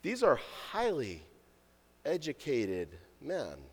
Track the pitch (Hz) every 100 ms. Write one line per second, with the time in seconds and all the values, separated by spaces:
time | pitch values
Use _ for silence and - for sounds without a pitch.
0 | 170 247 226 127 - - - 202 233 170
1 | 110 85 76 - - _ _ _ _ _
2 | - 175 156 139 - 127 101 92 85 85
3 | - - 147 180 101 71 65